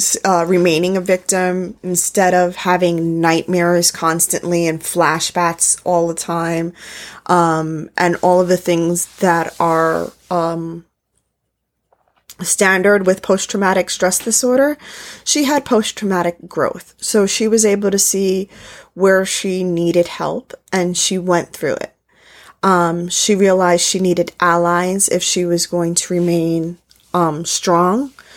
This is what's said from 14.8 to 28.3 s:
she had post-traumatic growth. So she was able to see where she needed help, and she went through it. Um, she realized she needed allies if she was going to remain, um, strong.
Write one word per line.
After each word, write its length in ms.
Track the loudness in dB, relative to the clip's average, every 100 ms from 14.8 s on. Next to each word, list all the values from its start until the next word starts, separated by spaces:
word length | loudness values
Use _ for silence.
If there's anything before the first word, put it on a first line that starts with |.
| -10 -18 -18 -10
she 200 | -2 0
had 200 | 2 0
post-traumatic 720 | 2 0 0 -4 -2 0 0 -4 -8
growth. 460 | -4 -2 -4 -12 _
So 260 | -2 0
she 240 | 2 0 2
was 160 | 2
able 260 | 2 2 0
to 80 | 0
see 520 | 0 0 0 -2 -4 -12 -20 -20 -16
where 320 | 0 4 4
she 400 | 2 -4 -4 -2
needed 440 | -2 0 2 2 2
help, 440 | -2 -6 -6 -10 -18 _
and 280 | -2 -2 -2
she 180 | -2 -2
went 380 | 0 0 -2
through 220 | -6 -4 -4
it. 180 | -8 _ _ _ _ -20 -20 -4
Um, 460 | 2 2 2 0 -4
she 260 | -2 0
realized 520 | 4 4 4 4 2 2
she 120 | 0
needed 320 | 0 0 -2 0
allies 680 | 2 2 2 0 0 0 0
if 140 | 0
she 240 | -2 -2 0
was 200 | 0 0
going 280 | -2 -2
to 180 | -2 -2
remain, 640 | 0 0 0 0 -2 -4 -8 _ _ _
um, 320 | -2 0 -2 -6
strong. 640 | -4 0 2 2 0 -2 -10 -20